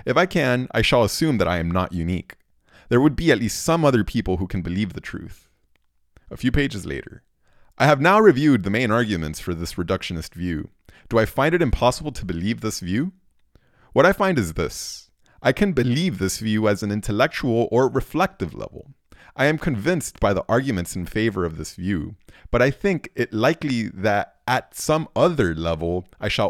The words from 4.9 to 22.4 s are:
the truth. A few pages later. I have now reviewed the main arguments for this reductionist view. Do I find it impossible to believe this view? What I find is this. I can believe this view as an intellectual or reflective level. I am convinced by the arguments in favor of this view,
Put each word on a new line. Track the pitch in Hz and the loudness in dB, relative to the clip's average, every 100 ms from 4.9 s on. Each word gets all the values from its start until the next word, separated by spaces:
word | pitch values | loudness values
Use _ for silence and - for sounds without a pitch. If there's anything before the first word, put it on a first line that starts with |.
the | 87 | -6
truth. | - - 82 - _ _ _ _ _ _ _ _ - | -12 -12 -14 -16 _ _ _ _ _ _ _ _ -18
A | - | -6
few | 127 | -2
pages | 135 143 101 | 0 0 -4
later. | 85 67 - - _ _ _ _ - - | -8 -10 -10 -18 _ _ _ _ -16 0
I | 135 | 4
have | 143 | 4
now | 160 202 | 6 6
reviewed | 214 135 151 127 | 6 6 6 4
the | 92 | 2
main | 107 123 | 0 2
arguments | 113 113 92 78 78 | 2 0 -2 -4 -6
for | - | -6
this | 85 85 | -6 -6
reductionist | - 85 92 - 87 78 | -6 -2 -4 -4 -8 -10
view. | - 90 78 - _ _ - - | -8 -4 -4 -8 _ _ -20 -2
Do | 113 | 2
I | |
find | 110 - 143 | 2 2 2
it | 170 | 2
impossible | 165 - 120 - 151 | 2 2 2 0 -4
to | - | -8
believe | 95 85 95 113 | -6 -4 -4 -4
this | 107 - | -6 -6
view? | 87 101 175 - _ _ _ _ _ _ _ | -4 -2 -2 -6 _ _ _ _ _ _ _
What | - | 4
I | 160 | 4
find | 190 196 165 | 4 2 0
is | 87 | -2
this. | 80 78 - - - - _ _ _ | -2 -4 -6 -12 -14 -20 _ _ _
I | 123 | -2
can | 139 208 | 0 0
believe | 147 117 123 185 95 | 2 0 0 -2 -2
this | 92 - | -2 -2
view | 110 107 107 | -2 0 2
as | 104 | 0
an | 104 | -2
intellectual | 104 101 104 147 - 127 117 117 | -4 -2 0 0 0 -2 0 2
or | 117 131 | 2 2
reflective | 131 - 156 190 - 85 | 0 -2 0 -2 -2 -8
level. | - - - - - _ - - - | -8 -14 -16 -20 -20 _ -20 -14 -2
I | 139 | 0
am | 156 | 0
convinced | - 120 110 180 - - | -2 -2 0 -2 -4 -2
by | 104 | 0
the | 95 - | 0 0
arguments | 120 135 101 85 95 | 0 0 -4 -4 -8
in | 87 | -6
favor | 110 110 98 | -2 -2 -2
of | 85 80 | -4 -6
this | - - | -12 -8
view, | 90 95 85 98 - - | -4 -4 -6 -12 -20 -20